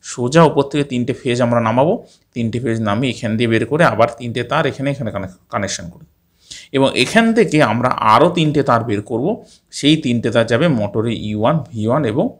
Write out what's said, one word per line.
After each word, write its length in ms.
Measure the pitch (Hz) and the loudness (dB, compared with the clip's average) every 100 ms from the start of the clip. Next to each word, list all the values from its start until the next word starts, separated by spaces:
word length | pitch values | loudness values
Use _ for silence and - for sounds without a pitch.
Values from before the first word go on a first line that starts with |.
| - | -14
সোজা 360 | - 123 156 160 | -6 0 4 4
ওপর 140 | 143 139 | 4 0
থেকে 120 | 151 143 | 0 -2
তিনটে 220 | 123 123 | -2 -4
ফেজ 240 | 123 135 120 | -4 -2 0
আমরা 180 | 120 120 113 | 2 2 2
নামাবো, 260 | 117 147 220 - _ _ | 2 2 0 -6 _ _
তিনটে 240 | - 113 117 | -6 -4 -4
ফেজ 140 | 123 113 110 | -4 -2 0
নামিয়ে 240 | 101 135 | 0 -2
এখান 180 | 113 113 110 | -4 -4 -2
দিয়ে 120 | 117 | 0
বের 100 | 113 113 | 0 0
করে 120 | 151 165 | 0 0
আবার 160 | 107 117 - | 2 0 0
তিনটে 220 | 120 113 | -8 -8
তার 200 | 120 143 147 | -4 -2 -2
এখানে, 160 | - 139 | -4 -6
এখানে 160 | 135 117 101 | -4 -6 -8
কানে-, 240 | 95 - _ | -10 -14 _
কানেকশন 360 | 117 98 - 85 | -6 -6 -8 -12
করে 100 | - - | -16 -20
দেবো। 100 | _ _ _ _ - - | _ _ _ _ -20 -6
এবং 160 | 135 135 - | 0 0 2
এখান 220 | 127 220 226 | 0 2 2
থেকে 240 | 226 185 151 127 | 2 2 2 2
আমরা 180 | 110 123 - 110 | 2 -2 0 4
আরও 140 | 110 160 175 | 6 4 2
তিনটে 240 | 156 147 | 0 0
তার 180 | 131 120 | 2 0
বের 180 | 117 104 | 0 -4
করব, 260 | - 113 147 240 - _ _ | -4 -4 -4 -6 -10 _ _
সেই 240 | - 139 156 | -2 2 2
তিনটে 260 | 143 120 117 113 | 2 -2 0 0
তার 100 | 110 | 2
যাবে 140 | 117 170 127 | 2 2 0
মোটরে 320 | 104 110 110 107 104 | -2 -2 -4 -4 -6
ইউ 120 | 104 | -2
ওয়ান, 140 | 110 160 - | 0 0 -4
ভি 120 | 117 107 | -6 -2
ওয়ান 140 | 131 131 | 0 0
এবং 200 | 113 226 - | -2 -2 -4